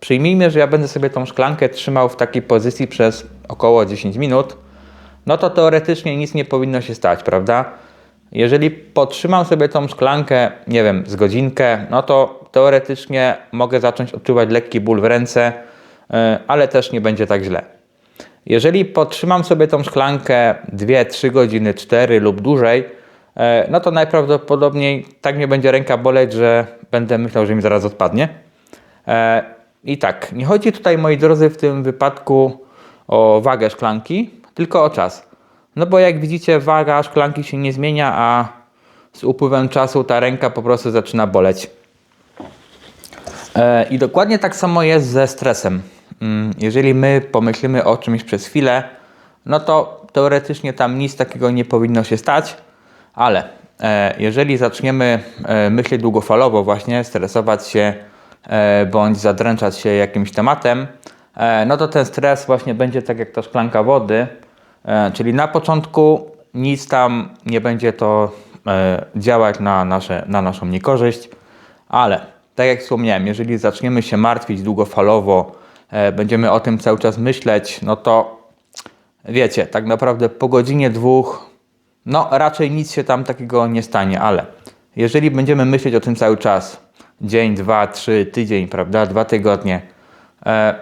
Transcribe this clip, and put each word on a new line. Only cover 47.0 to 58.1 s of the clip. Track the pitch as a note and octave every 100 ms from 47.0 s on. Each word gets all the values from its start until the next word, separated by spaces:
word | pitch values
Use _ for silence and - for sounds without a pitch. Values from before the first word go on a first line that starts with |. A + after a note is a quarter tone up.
| C3+ C#3 C3+
pomyślimy | A2+ A2+ A2+ C3 B2+
o | - A#2+
czymś | - A2+
przez | - G2+ -
chwilę, | D3+ C3+ B2 B2+ - - _ _ _ -
no | D3+
to | D#3 D#3 - - -
teoretycznie | - C#3 C#3+ C#3+ C#3+ C#3
tam | C3 B2 B2+
nic | C#3 C#3
takiego | B2+ B2 B2
nie | B2
powinno | A#2 A2+ A#2 A#2
się | G#2+ A2
stać, | - D3 D#3 - - _ _ _ _
ale, | - A#2+ F#2+ - - _ -
e, | A2 G#2 G2+ -
jeżeli | G#2+ A#2 C#3+ C3
zaczniemy, | A#2+ - C3 C3 B2 A2+ - -
e, | - A2 G#2
myśleć | A2+ A#2+ B2
długofalowo, | A2 G#2+ G#2 A2+ C3 G#2+
właśnie | G2 G#2 A#2+ A#2+
stresować | A#2+ G#2+ F#2 A#2+ A2 G#2+ -
się, | A2 G#2 G2+ -